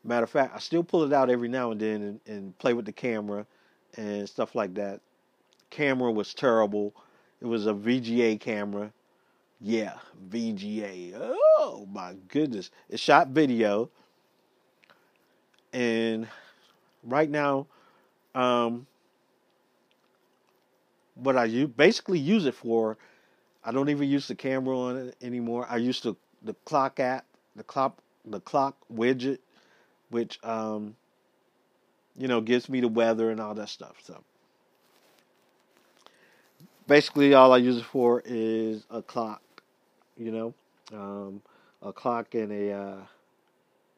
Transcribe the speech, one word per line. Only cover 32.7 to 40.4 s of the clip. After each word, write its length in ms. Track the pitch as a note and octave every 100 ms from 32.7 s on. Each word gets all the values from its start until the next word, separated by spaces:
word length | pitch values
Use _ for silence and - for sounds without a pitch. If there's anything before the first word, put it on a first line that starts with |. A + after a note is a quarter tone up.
| C3
the 80 | B2
weather 420 | A2+ A2+ A2+ A2+
and 100 | A2
all 140 | G#2+
that 140 | G#2+ G#2
stuff. 280 | - F#2+ -
So 180 | - - _ _ _ _ _ _ _ _ _ _ _ _ _ _ _ _ _ _ - _ _ _ _ _ - _ -
basically 480 | C#3+ - D3 C#3+
all 180 | C#3 C3
I 60 | B2+
use 200 | B2 A#2+
it 60 |
for 380 | - C3+ A#2+ A#2+
is 600 | - A#2+ A2 A2+ A2 A2 -
a 120 | A2+
clock, 400 | - B2+ A2+ G#2+ _ - _ _ _ _ _ -
you 160 | A2+
know, 220 | A2